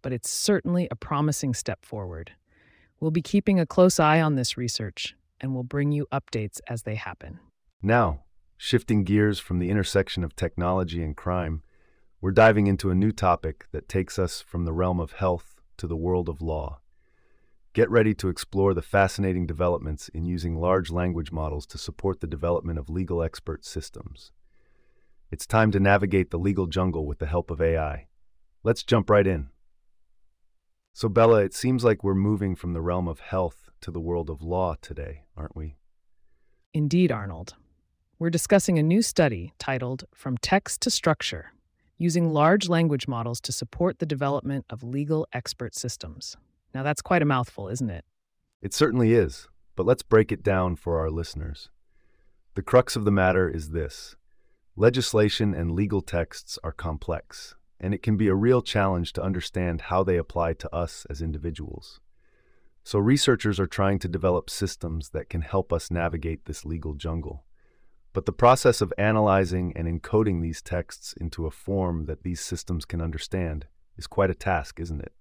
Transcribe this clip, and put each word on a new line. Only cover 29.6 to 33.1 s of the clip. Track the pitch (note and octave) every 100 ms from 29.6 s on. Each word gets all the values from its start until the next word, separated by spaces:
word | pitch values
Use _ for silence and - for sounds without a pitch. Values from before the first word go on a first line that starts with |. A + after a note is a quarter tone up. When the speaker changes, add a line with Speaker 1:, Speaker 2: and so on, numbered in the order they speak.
| _ _ _ _ _ _ _ _ _ _ _ _ _
Speaker 2:
So, | - A2+
Bella, | G2+ A2+ A2+
it | G2
seems | - B2 B2+
like | A#2+ G#2
we're | G2
moving | F#2+ G2+ G#2+ G2 F2+
from | F2
the | E2+
realm | E2 F2+
of | F2